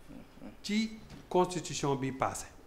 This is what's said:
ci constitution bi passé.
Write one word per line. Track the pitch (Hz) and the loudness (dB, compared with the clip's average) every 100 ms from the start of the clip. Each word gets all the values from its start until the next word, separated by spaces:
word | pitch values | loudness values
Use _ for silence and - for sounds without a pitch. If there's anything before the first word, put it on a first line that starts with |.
| - - - - - - | -16 -16 -16 -14 -14 -8
ci | - 208 220 - - - - | 0 2 0 -4 -12 -14 4
constitution | 180 180 175 147 139 143 | 6 6 2 -2 0 2
bi | 135 131 | 2 0
passé. | 131 107 101 - - | 2 0 0 -8 -14